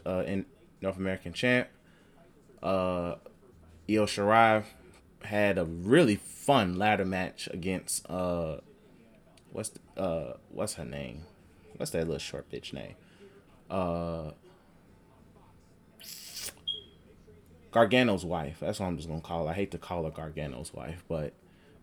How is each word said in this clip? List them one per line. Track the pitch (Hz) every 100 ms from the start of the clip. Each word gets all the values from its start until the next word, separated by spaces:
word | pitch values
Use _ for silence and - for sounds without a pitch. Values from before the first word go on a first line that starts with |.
| 85
uh, | 92 92
in | 98 90 - - -
North | 95 92
American | 95 95 87
champ. | 85 123 123 - - - - - - - - - -
Uh, | 87 95 92 90 87 - - - - - - - -
Io | 107 104
Shirai | - 101 110 113 107 107 - - - - -
had | - 104 104 95
a | 82
really | 85 90 143 143 104
fun | - - - 139 95 90
ladder | 104 104 95
match | 92 87 - -
against, | 92 85 92 - - -
uh, | 90 90 87 80 73 - - - - - - - - -
what's | - 110
the, | - - -
uh, | 92 82 64 - -
what's | - 107 -
her | 73
name? | 71 65 64 80 - - - - -
What's | -
that | 87 82
little | 71
short | - - -
bitch | - -
name? | 69 58 - - - - - - - -
Uh, | 95 90 85 85 82 78 - - - _ - - - - - - - - - - - - - - - - - - - - - - - - - - - - - -
Gargano's | 113 113 127 123 95 87
wife. | 87 73 82
That's | 76 104
what | 92
I'm | 80
just | 78
gonna | 80
call | 78 85 82
her. |
I | 92
hate | 98
to | 85
call | - 87 80
her |
Gargano's | 78 80 78 73 62 76
wife, | - 58 87 -
but | 80 71 - - - - -